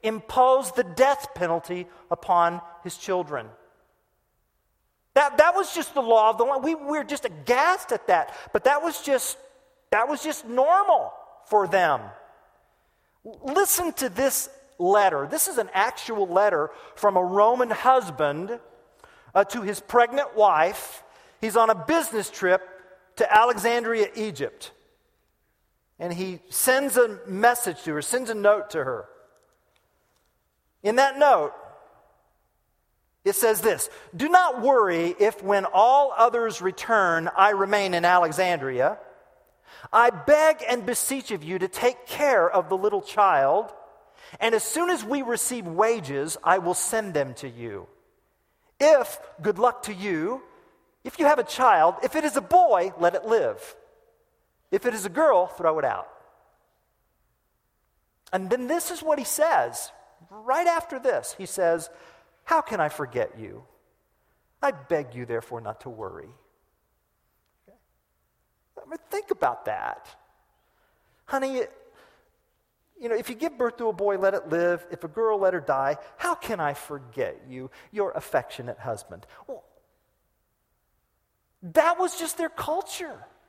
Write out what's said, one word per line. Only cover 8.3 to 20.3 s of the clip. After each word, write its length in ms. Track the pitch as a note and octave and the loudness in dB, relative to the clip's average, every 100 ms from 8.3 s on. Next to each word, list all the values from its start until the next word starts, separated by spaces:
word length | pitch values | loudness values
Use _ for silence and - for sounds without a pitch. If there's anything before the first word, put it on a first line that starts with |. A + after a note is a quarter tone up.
| - - | -10 -6
But 120 | G#3 | 0
that 180 | B3+ D4 | 2 2
was 180 | E4 - | -2 -6
just, 340 | - C4 - - - _ _ _ _ | -2 -2 -2 -10 -16 _ _ _ _
that 180 | G#3 B3 | 0 0
was 140 | D4 | -4
just 240 | D#4 D4 A3+ | -6 -10 -6
normal 680 | A#3+ C#4+ F#4 G4+ D4 - - - - _ | 0 4 4 4 2 2 -12 -20 -20 _
for 200 | G#3+ F#3+ | 0 2
them. 340 | F#3+ E3+ C3 G2+ - - _ _ _ _ _ _ _ _ _ | 2 2 0 -4 -18 -20 _ _ _ _ _ _ _ _ _
Listen 680 | A3 A3 C4+ D#4+ G4+ - F4 | -20 -14 -2 0 2 0 -2
to 140 | - C4 | -4 -6
this 400 | F3+ C4+ - - - _ _ | 0 0 0 -8 -14 _ _
letter. 480 | F3 G#3 G3 D3+ C#3+ | 2 4 4 2 -4
This 200 | D#4 F#4+ | -4 -2
is 100 | C#4+ | -2
an 100 | G3+ | -4
actual 540 | F#3+ A3 B3 - A3 F#3 | 0 -2 -2 -8 -4 0
letter 420 | F3 G#3 E3+ D3+ - - | 2 2 2 -2 -8 -20
from 220 | - G#3 F#3 | -2 2 2
a 60 | |
Roman 480 | F3+ G3 G#3+ B3 B3 | 0 4 4 4 -2
husband, 920 | A3 B3+ C4 F#3+ C3+ D3+ D3 F#3+ A#3 - - _ _ - _ _ | 0 4 2 2 -2 -2 -2 -8 -12 -14 -20 _ _ -20 _ _
uh, 80 | F#3+ | 0
to 180 | G3+ A#3+ | 2 -2
his 180 | G3 G#3 | -6 -8
pregnant 560 | - A#3+ A#3+ C4 C#4 | 0 4 4 2 -2